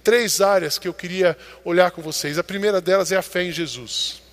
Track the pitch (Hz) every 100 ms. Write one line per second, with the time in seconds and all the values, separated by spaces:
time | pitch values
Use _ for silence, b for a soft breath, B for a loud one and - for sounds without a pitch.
0 | - 240 220 - 196 196 156 - 180 160
1 | 180 185 180 156 B B 175 175 180 170
2 | 156 151 147 151 - 196 208 190 170 190
3 | 165 190 - 180 180 160 160 123 113 -
4 | - - -